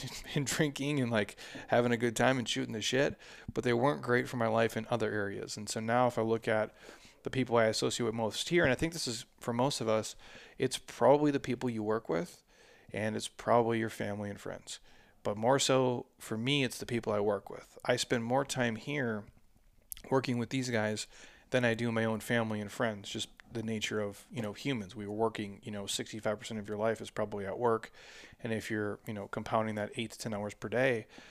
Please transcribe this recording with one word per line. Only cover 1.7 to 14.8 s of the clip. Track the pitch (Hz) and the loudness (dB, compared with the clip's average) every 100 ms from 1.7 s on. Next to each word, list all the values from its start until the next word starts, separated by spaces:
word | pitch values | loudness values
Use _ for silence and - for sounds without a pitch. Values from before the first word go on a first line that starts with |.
| 120 120 | 2 4
a | 117 | 2
good | 120 113 | 0 4
time | 120 131 | 4 4
and | 110 | 0
shooting | 131 127 | -4 -4
the | 113 | -4
shit, | 104 127 147 - - - - | 0 2 0 -2 -12 -16 -6
but | - | -2
they | 123 | 2
weren't | 117 135 147 | 4 4 2
great | 123 123 127 | 2 2 2
for | 127 | 0
my | 113 | 2
life | 110 113 117 | 4 2 0
in | 110 | -2
other | 120 107 | 0 0
areas. | 107 101 101 104 - | 0 -2 -4 -8 -8
And | 104 | -6
so | 117 | -6
now | 110 120 123 | 2 4 4
if | 120 | 4
I | |
look | 110 113 117 | 2 2 2
at | 110 107 - - - - - | 2 0 -4 -20 -20 -20 -12
the | 135 | -6
people | 135 123 117 | -2 2 4
I | 110 | 4
associate | 107 131 - 117 | 4 0 0 -2
with | |
most | 117 113 - - | 0 -2 -2 0
here, | 175 | 4
and | 156 | 4
I | |
think | 123 160 | 4 0
this | 165 - | -2 -4
is | 117 - _ | -6 -8 _
for | - | -4
most | 120 135 143 | 2 2 2
of | 110 | 2
us, | 110 104 - - - - - | 2 0 -8 -18 -20 -20 -4
it's | 131 - | -2 -2
probably | - - 120 147 147 | -10 4 8 8 6
the | 139 | 2
people | 131 120 127 | -2 -2 -2
you | 110 | -2
work | 104 110 - | 0 -2 0
with, | 165 175 - _ _ - - - | -2 -2 -10 _ _ -20 -20 -10
and | - 107 107 | -4 -2 -2
it's | - | -6
probably | - - 117 113 113 | -6 4 4 6 2
your | 110 | -2
family | - 107 101 104 | -2 -4 -4 -6
and | 101 | -8
friends. | 98 95 - - | -10 -10 -12 -16